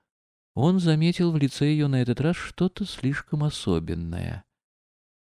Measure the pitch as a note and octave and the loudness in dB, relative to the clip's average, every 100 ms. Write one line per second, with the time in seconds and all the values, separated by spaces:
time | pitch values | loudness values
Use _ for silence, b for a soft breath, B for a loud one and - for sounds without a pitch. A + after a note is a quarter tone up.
0 | _ _ _ _ _ - D#3 F#3 E3+ D#3 | _ _ _ _ _ 0 2 4 4 4
1 | E3 F3 E3+ D#3+ C#3 - D3 D3+ C#3+ C3 | 2 2 2 2 0 2 0 2 2 2
2 | B2 A#2 D3+ - - - F3+ - G3 - | 0 0 0 -2 -6 -2 -2 -2 -8 -4
3 | C3 D3 - D3+ D3 - - E2 E2+ E2+ | -4 -4 -4 -2 -2 -2 -2 0 0 -6
4 | E2+ F2 E2+ F2 _ _ _ _ _ _ | -6 -6 -6 -8 _ _ _ _ _ _
5 | _ _ | _ _